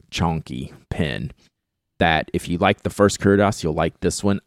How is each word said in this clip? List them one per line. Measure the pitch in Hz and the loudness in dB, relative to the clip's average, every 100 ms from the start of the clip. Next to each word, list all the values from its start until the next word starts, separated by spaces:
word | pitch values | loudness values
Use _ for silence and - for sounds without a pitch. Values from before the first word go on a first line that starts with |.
| _ | _
chonky | - 85 80 - 64 71 - _ | -4 -2 -2 -6 -10 -10 -14 _
pen | - 78 53 67 - _ _ _ _ _ _ | -6 -4 -6 -10 -12 _ _ _ _ _ _
that | 85 80 - | 2 2 0
if | 87 - | -6 -4
you | 87 | 0
like | 95 - | 2 2
the | - | -4
first | - 101 - | 2 2 4
Curidas, | 98 101 101 - | 4 4 4 0
you'll | 80 | -4
like | 80 82 - | -2 -2 -2
this | 90 - | -4 -2
one. | 101 98 | -2 -2